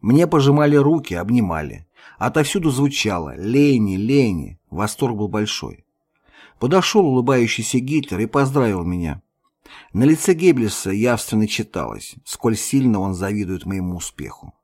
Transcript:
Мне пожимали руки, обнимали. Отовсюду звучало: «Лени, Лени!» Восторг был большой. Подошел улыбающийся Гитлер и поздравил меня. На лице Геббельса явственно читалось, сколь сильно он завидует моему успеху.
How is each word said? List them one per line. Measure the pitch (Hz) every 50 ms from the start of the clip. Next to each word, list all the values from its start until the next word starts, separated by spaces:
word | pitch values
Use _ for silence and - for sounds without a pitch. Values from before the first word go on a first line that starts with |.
Мне | - 101 123 147 175
пожимали | 165 165 156 135 139 143 147 151 147 147
руки, | 147 139 143 160 160 - - 90
обнимали. | 85 - 101 120 123 113 92 82 80 76 71 53 - 80 _ _ _ - - - _
Отовсюду | - 131 117 156 151 143 - 202 170 160
звучало: | 131 123 139 143 139 - - 107 98 87 80 71 65
«Лени, | - 87 104 120 139 143 147 139 123 107 101 95
Лени!» | 92 101 110 135 143 135 113 95 82 69 52 - - _ _
Восторг | - 80 101 104 - - 139 127 117
был | 104 104 101
большой. | 98 107 104 104 - - - - - - _ _ _ _ _ _ _ _ _ _ _ _ - - _ _
Подошел | - 135 156 190 180 - - 220 190
улыбающийся | 156 131 127 120 127 135 127 120 113 - - 113 - - 127
Гитлер | 123 131 147 156 143 - 90 90
и | 110
поздравил | 110 - 143 139 135 135 147 127 113 101 92 87
меня. | 87 90 90 85 80 71 - _ _ _ _ _ _ _ _ _ - - - - _ _
На | 92 120
лице | 143 156 151 - - 185
Геббельса | 160 170 185 160 127 113 104 95 - - 95
явственно | 95 101 110 123 120 117 - - - 110 107
читалось, | 104 - - 110 - - 92 73 58 53 52 - - - - _
сколь | - - - - 120 113
сильно | 104 - - - 139 131 127 110 101
он | 95 98 95
завидует | 85 92 98 104 104 104 90 95 87 -
моему | 90 98 95 92 90 90
успеху. | 87 - - - - 73 - - - - - - _